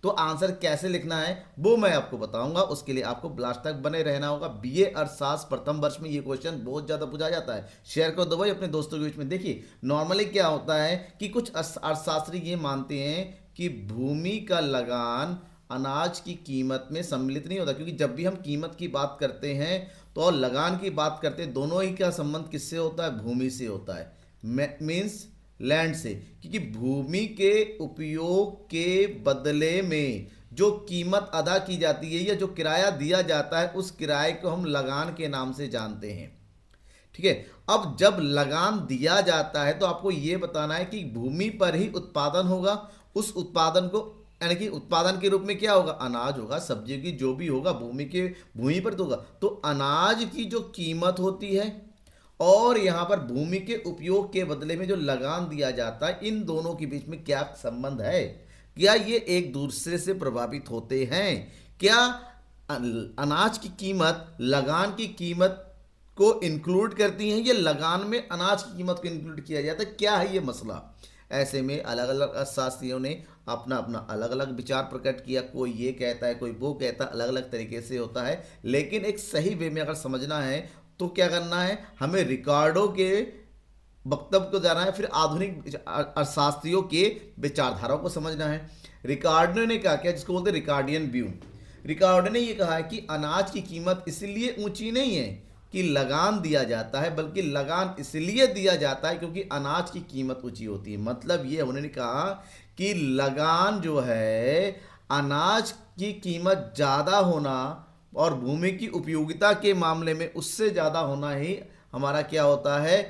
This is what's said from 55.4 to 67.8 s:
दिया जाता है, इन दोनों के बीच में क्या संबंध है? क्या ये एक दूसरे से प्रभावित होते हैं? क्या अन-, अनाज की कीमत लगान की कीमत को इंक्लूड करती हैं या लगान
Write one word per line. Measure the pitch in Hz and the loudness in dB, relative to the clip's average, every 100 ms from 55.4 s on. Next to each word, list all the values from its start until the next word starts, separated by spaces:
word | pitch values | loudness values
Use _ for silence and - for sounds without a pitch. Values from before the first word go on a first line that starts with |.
| 175 | -4
दिया | 151 135 | 0 0
जाता | 123 113 113 160 | 0 -4 -2 -2
है, | 180 | -2
इन | 208 214 | -2 -4
दोनों | 180 139 165 165 | -2 -2 -2 -4
के | 151 | -6
बीच | 143 151 | -6 -8
में | 160 | -12
क्या | - 139 123 - | -2 -2 -2 -6
संबंध | 120 120 135 135 | -6 -4 -6 -4
है? | 110 175 120 - - - - - | 0 0 -2 -8 -20 -20 -20 2
क्या | 190 220 | 4 4
ये | 208 233 226 | 4 0 2
एक | 180 170 | 0 0
दूसरे | 131 139 - 170 170 | -4 -4 -4 -4 -4
से | 156 185 | -2 -2
प्रभावित | 135 120 120 139 - | -2 -2 -4 -6 -8
होते | 117 113 131 127 | -8 -2 0 0
हैं? | 160 202 120 - - - - | 0 0 -2 -6 -18 -20 2
क्या | 185 226 247 247 - - - - - | 6 6 6 0 -12 -20 -20 -20 -8
अन-, | 139 120 113 104 - | -4 -2 -4 -6 -4
अनाज | 147 151 214 214 | 0 2 2 0
की | 190 - | -10 -8
कीमत | 190 190 160 165 - - | -4 2 2 2 -6 -4
लगान | 123 139 135 160 202 202 | 2 2 4 2 2 -2
की | 220 | -6
कीमत | - 175 175 185 190 - - - _ - - | -4 -6 4 4 2 -12 -20 -20 _ -20 4
को | 202 220 | 6 6
इंक्लूड | 175 156 156 185 214 | 0 -2 2 2 2
करती | - 247 - 214 | 2 0 2 0
हैं | 214 | 0
या | 240 | 4
लगान | 233 165 143 | 4 4 2